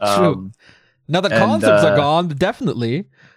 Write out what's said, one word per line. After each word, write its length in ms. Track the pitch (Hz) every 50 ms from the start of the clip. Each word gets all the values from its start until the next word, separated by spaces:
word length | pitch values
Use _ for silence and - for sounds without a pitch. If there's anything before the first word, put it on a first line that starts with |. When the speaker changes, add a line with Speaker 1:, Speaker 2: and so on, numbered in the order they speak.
| 101 104 101
Speaker 1:
True. 160 | 98 92 82
Speaker 2:
Um, 200 | - 95 95 98 - _ _ _ _ _ _ _ _ _ _
Speaker 1:
Now 140 | - 156 185
the 100 | 190 185
Speaker 2:
and, 80 | 110 113
Speaker 1:
concerts 460 | 113 110 107 104 107 107 104 104 101
are 80 | -
Speaker 2:
uh, 40 | 101
Speaker 1:
gone, 300 | 147 143 143 156 170 180 170
definitely. 760 | 147 131 180 202 240 - 269 160 - 120 120 113 127 175 208 _ _ _ _ _ _